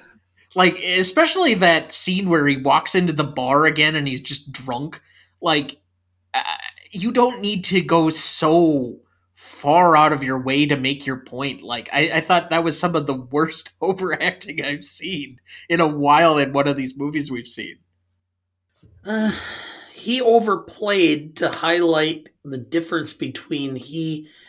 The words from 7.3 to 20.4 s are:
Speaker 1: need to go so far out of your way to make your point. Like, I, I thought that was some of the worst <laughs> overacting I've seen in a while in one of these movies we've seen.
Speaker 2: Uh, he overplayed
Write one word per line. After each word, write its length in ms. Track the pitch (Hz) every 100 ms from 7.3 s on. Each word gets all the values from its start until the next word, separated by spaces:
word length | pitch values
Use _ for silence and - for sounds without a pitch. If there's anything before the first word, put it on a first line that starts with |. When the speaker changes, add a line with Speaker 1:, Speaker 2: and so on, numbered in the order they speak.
| 240
Speaker 1:
need 240 | 202 208 180
to 140 | 190
go 300 | 147 165 160
so 920 | 156 - - 160 165 165 147 120 117 _ _ _
far 640 | _ - - 143 160 180 156
out 160 | 151
of 140 | 147 135
your 180 | 131
way 220 | 127 135 147
to 100 | 143
make 300 | 131 139 135
your 180 | 131
point. 400 | - 120 139 104
Like, 260 | 95 120 -
I, 180 | 139 160 156
I 40 |
thought 300 | 156 180 170
that 160 | 160 165
was 120 | 151
some 160 | 175
of 140 | 165 147
the 60 |
worst 580 | 131 123 143 160 - - -
<laughs> 60 |
overacting 800 | 170 190 185 151 160 - - 160
I've 220 | 139 143
seen 560 | - - 156 180 131 127 _ - -
in 100 | 170
a 80 | 165
while 500 | 151 143 147 165 151
in 140 | 135
one 160 | 139 143
of 80 | 139
these 220 | 131 131
movies 340 | 143 156 139
we've 160 | 123 120
seen. 300 | - 113 107 _ _ _ _ _ _ _ _ _ _ _ _ 190
Speaker 2:
Uh, 260 | 214 214 - - - - - -
he 280 | - - 254
overplayed 1160 | 240 233